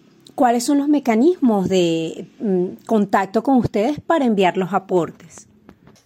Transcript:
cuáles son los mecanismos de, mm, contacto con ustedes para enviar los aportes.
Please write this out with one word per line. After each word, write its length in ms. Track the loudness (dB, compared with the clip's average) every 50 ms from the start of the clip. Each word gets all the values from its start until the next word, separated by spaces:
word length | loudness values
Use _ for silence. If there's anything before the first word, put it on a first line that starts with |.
| _ _ _ _ _ -16 _
cuáles 300 | 0 0 2 2 0 0
son 120 | 0 0
los 120 | 0 2 0
mecanismos 800 | 0 0 0 0 2 4 4 2 2 2 2 2 2 2 0 0
de, 580 | 2 2 2 2 0 -2 -4 -6 -10 -12 -16 -18 _ -8
mm, 460 | -4 -2 0 0 -2 -4 -6 -14 -6
contacto 560 | -2 0 0 0 0 0 -2 -2 -2 -4 -2
con 140 | 0 2 2 2
ustedes 420 | 0 0 -2 -2 -2 -2 -4 -6
para 240 | -2 -2 0 0 2
enviar 320 | 0 2 2 2 0 0
los 160 | -2 -4 -2 -4
aportes. 720 | -4 -4 0 0 0 0 -2 -8 -16 -20 -20 -20 -20 -20 _ _ _ _ -20 -20 _ _ -20 _ _ _